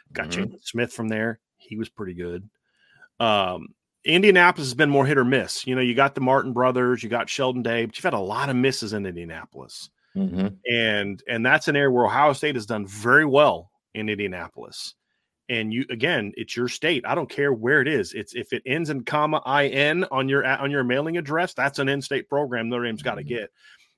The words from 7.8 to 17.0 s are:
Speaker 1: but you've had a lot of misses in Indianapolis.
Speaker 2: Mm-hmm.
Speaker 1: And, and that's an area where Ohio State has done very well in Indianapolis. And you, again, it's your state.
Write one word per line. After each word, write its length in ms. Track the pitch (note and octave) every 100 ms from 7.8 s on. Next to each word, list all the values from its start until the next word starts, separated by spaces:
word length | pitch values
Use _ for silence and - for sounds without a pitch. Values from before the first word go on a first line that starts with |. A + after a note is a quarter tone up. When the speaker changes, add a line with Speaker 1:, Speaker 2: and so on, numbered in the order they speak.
| B2
Speaker 1:
but 120 | -
you've 60 |
had 100 | F#3
a 60 | A#2
lot 300 | F#2+ A2 C#3
of 60 | B2+
misses 380 | C3 B2+ G#2+
in 120 | G#2+ G2
Indianapolis. 840 | E2+ E2+ D#2+ D#2 C2+ B1+ - - _ _ F#2+
Speaker 2:
Mm-hmm. 320 | F#2+ F2+ G2 F#2+ A#2+
Speaker 1:
And, 480 | A#2+ A2+ G#2 G2+ G2 -
and 180 | A#2 B2
that's 220 | D3+ -
an 80 | C#3+
area 160 | C#3
where 140 | B2 A2
Ohio 260 | B2 D3+
State 240 | C3+ D3+ B2+
has 100 | G#2
done 220 | A2 G2
very 380 | G#2 A#2 C#3+ D3+
well 460 | C3+ C#3+ E2+ F2+ _ _
in 140 | G#2+ G#2+
Indianapolis. 880 | G#2 G2+ F2+ D#2+ B1 A#1 - - - _ _ _ _ -
And 240 | A#2 G#2+
you, 100 | A#2 C#3
again, 420 | A#2 D3 D3 G2+ -
it's 180 | A2+ A#2+
your 140 | B2
state. 340 | - D3+ D3